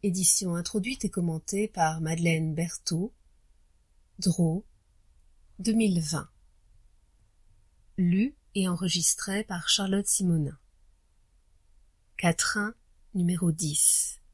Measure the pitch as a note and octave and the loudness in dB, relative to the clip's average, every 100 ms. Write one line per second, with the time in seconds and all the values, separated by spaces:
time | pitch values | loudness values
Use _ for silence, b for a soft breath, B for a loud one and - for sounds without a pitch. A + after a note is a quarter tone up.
0 | G#3 F3+ F#3+ - F#3 E3+ F3 G#3+ G3 C4 | -2 2 4 4 2 -4 -2 -4 -4 -4
1 | G3 - F3 D#3+ - G3 G#3+ - D#3+ D#3+ | -4 -2 -2 -4 -4 -4 -4 0 0 0
2 | D#3+ E3 E3+ D#3+ D#3+ D#3 E3+ - - E3 | -4 0 2 2 0 -2 -4 -4 -4 -4
3 | G#3 - _ _ _ _ _ _ _ _ | -4 -8 _ _ _ _ _ _ _ _
4 | _ - F3+ E3+ E3+ E3+ - _ _ _ | _ -4 -2 0 0 0 -8 _ _ _
5 | _ _ _ _ _ - F#3+ A3 A3 F3 | _ _ _ _ _ -8 -2 2 4 2
6 | D#3 D#3 - _ _ _ _ - - _ | 0 -4 -6 _ _ _ _ -20 -20 _
7 | _ _ _ _ _ - _ _ _ - | _ _ _ _ _ -20 _ _ _ 0
8 | F3+ F#3 B3 - _ - F#3+ F3 F#3 E3+ | 2 2 0 -4 _ -4 -2 0 -2 0
9 | D#3+ - - G3 G#3+ F3+ - - G3 G3 | 0 0 -2 -4 -4 -6 -2 0 2 0
10 | G3+ - F#3 E3 D3 - _ _ _ _ | 2 2 2 2 0 -6 _ _ _ _
11 | _ _ _ _ _ _ _ - - _ | _ _ _ _ _ _ _ -20 -20 _
12 | _ - F3 E3 - G#3 G#3 - _ _ | _ -2 0 2 0 -2 -4 -6 _ _
13 | - F#3+ F3 F3 F3 D#3+ D#3 D3 - - | -10 -2 0 2 0 0 -2 2 4 4
14 | - - _ | 0 -6 _